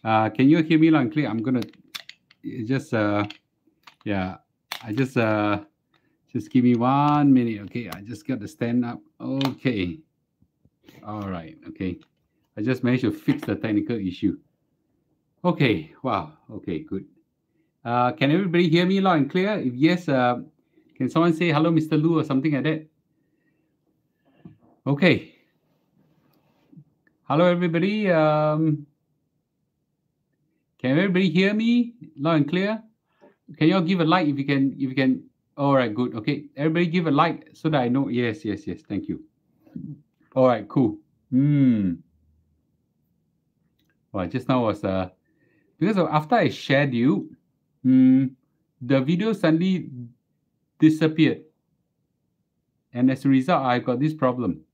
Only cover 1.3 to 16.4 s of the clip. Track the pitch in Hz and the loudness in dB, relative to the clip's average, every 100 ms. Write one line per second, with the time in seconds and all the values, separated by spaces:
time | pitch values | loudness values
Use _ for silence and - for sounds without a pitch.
1.3 | 113 117 127 110 _ _ - - - _ | -4 -2 -4 -4 _ _ -20 -20 -20 _
2.3 | _ - 127 110 135 135 117 104 104 104 | _ -14 -10 -4 -4 -2 -2 0 -2 -4
3.3 | - _ _ _ _ - _ - 98 92 | -10 _ _ _ _ -20 _ -6 -4 -4
4.3 | - _ _ _ - 107 107 131 127 113 | -10 _ _ _ -14 -8 -4 -2 0 0
5.3 | 107 104 101 - _ _ _ _ _ _ | 0 0 -2 -6 _ _ _ _ _ _
6.3 | 120 - 127 123 120 123 139 147 147 143 | -10 -2 2 2 2 2 2 2 2 4
7.3 | 127 120 104 101 120 107 90 104 113 - | 4 2 -6 -10 -12 -12 -14 -14 -14 -8
8.3 | 123 101 - 117 123 120 120 _ _ 127 | -8 -8 -8 -2 -2 -2 -8 _ _ -8
9.3 | 135 135 113 135 107 90 78 _ _ _ | -4 -4 -2 -4 -2 -4 -8 _ _ _
10.3 | _ _ _ _ _ - - 107 107 98 | _ _ _ _ _ -20 -20 -14 -10 -8
11.3 | 87 80 80 - - 95 - _ _ _ | -10 -12 -20 -20 -8 -8 -8 _ _ _
12.3 | _ _ - 107 127 123 123 110 - - | _ _ -6 -4 -2 0 0 0 -2 -4
13.3 | 143 - 98 113 104 104 113 92 90 98 | -4 -4 -4 -2 -2 -2 -4 -6 -4 -4
14.3 | - _ _ _ _ _ _ _ _ _ | -4 _ _ _ _ _ _ _ _ _
15.3 | _ 180 175 135 92 76 - 127 101 78 | _ -4 0 0 0 -4 -10 -6 -4 -6
16.3 | - | -18